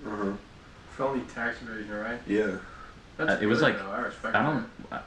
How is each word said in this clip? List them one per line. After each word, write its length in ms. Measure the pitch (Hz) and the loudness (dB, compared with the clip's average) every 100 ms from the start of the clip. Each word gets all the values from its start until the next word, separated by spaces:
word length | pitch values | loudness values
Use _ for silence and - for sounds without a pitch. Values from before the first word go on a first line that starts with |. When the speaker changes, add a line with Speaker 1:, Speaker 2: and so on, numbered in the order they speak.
| 107 | -8
Speaker 1:
Uh-huh. 260 | 104 98 101 - - - - - - | -4 -4 -4 -10 -20 -20 -20 -14 -2
Speaker 2:
Felony 260 | 135 131 107 | 0 0 -4
tax 280 | 117 117 113 | -4 -4 -4
evasion, 340 | 113 110 104 104 | -8 -10 -6 -6
right? 220 | 110 120 - | -4 -6 2
Speaker 1:
Yeah. 200 | 104 104 92 - - - - - - | 4 4 0 -8 -16 -16 -18 -14 -2
Speaker 2:
That's 160 | 156 | 2
Speaker 3:
Uh, 60 | 139 | 4
it 40 | 107 | 6
was 140 | 117 | 6
Speaker 2:
good, 40 | 147 | 6
Speaker 3:
like, 120 | - | 4
Speaker 2:
though. 100 | - | -2
I 100 | 120 | -4
respect 340 | 131 - 104 - | -4 -4 0 4
Speaker 3:
I 80 | |
don't, 460 | 143 135 - - - | 4 2 -2 -10 -10
Speaker 2:
that. 60 | |
Speaker 3:
uh, 40 | - | -10